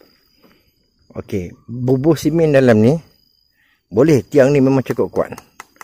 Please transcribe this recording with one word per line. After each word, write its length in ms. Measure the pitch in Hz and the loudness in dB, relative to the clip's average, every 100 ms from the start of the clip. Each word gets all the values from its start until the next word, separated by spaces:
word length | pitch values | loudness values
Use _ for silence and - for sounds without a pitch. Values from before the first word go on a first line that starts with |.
| _ _ _ _ _ _ _ _ _ _ _ | _ _ _ _ _ _ _ _ _ _ _
Okey, 400 | - - 104 87 - - | -18 -10 -10 -10 -14 -18
bubuh 480 | 120 123 131 143 160 | -8 -2 -2 0 -2
simen 320 | - 165 160 | -2 -2 0
dalam 320 | 139 127 107 | 2 2 4
ni, 160 | 110 160 - _ _ _ _ _ _ _ _ | 2 0 -6 _ _ _ _ _ _ _ _
boleh, 320 | 95 151 139 - | 0 2 2 0
tiang 240 | 143 131 | 2 2
ni 80 | 147 | 2
memang 240 | 131 135 | 2 0
cukup 320 | 127 127 95 | -2 -4 -4
kuat. 240 | - - - - - - _ | -4 -6 -10 -20 -20 -20 _